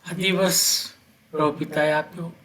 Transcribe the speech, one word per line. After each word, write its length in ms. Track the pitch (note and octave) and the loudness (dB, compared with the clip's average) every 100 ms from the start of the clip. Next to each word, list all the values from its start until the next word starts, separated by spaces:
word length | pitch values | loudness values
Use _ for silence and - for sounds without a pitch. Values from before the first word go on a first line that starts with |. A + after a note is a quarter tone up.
| - | -10
આ 100 | E3+ | -2
દિવસ 720 | F#3 F#3 F#3+ E3+ - - - - _ _ _ | 0 2 2 2 2 0 -4 -14 _ _ _
પ્રભુ 200 | D#3 D3+ | 0 0
પિતાએ 400 | C#3+ D3+ - D3+ | 0 -4 0 2
આપ્યો 420 | D3+ D#3 - E3+ - | 2 -2 -10 -12 -12